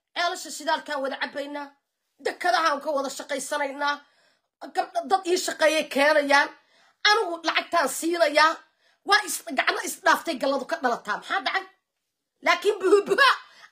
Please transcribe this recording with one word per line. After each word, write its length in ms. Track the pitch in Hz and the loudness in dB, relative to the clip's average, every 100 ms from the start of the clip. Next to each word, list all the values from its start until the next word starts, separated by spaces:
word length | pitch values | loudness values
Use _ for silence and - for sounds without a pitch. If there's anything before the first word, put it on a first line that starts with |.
| _ - | _ -4
Ceelasha 360 | 349 370 320 | -4 -4 -10
shidaalkaan 500 | - 302 311 - 294 | -10 -4 -4 -4 -6
wada 160 | 269 262 | -4 -6
cabbaynaa. 500 | 277 285 285 294 285 _ _ _ _ _ | -6 -8 -10 -10 -12 _ _ _ _ _
Dekadahaan 600 | 330 - 359 339 320 277 | -8 -4 0 2 2 0
ka 80 | 302 | -2
wada 180 | 277 269 | -4 -4
shaqaysanaynaa. 840 | - 294 285 - 294 285 277 285 285 _ _ _ _ _ - | -8 -8 -8 -4 -4 -4 -4 -4 -4 _ _ _ _ _ -20
Gabdha 400 | 311 370 - - 269 | -10 -4 -4 -4 0
dad 160 | 381 359 | 0 2
ii 120 | 359 | -2
shaqeeyay 460 | - - 311 311 | -2 2 2 2
keenayaan. 680 | - 262 294 311 285 277 302 - _ _ _ _ 415 | 0 2 4 4 4 4 2 -4 _ _ _ _ 2
Anigu 340 | 440 381 330 | 2 0 -4
lacagtaan 460 | 311 349 339 339 277 | -2 -2 0 0 0
siinayaa. 640 | - 330 349 302 294 311 330 _ _ _ _ 311 | -2 -2 2 2 4 4 2 _ _ _ _ 0
Waa 140 | 415 | 0
is-, 200 | 381 - - | 0 -8 -8
gacmo 260 | 262 - 427 | -4 -2 -2
is 120 | 370 - | -4 -2
dhaaftay 340 | 330 311 - 262 | 2 2 0 -4
galladu 260 | 277 277 247 | -2 -2 -4
ka 100 | 330 | -2
dhalataa. 360 | 254 220 - 196 | -2 -2 -4 -8
Maxaa 240 | - 370 | -4 -4
dhacay? 240 | 294 381 370 _ _ _ _ _ _ _ | -2 -4 -8 _ _ _ _ _ _ _
Laakiin 360 | - 349 392 415 | 0 0 0 0
buhu 260 | 381 392 - | 4 4 4
buha, 260 | 392 554 - - - - | 4 4 2 -4 -20 -4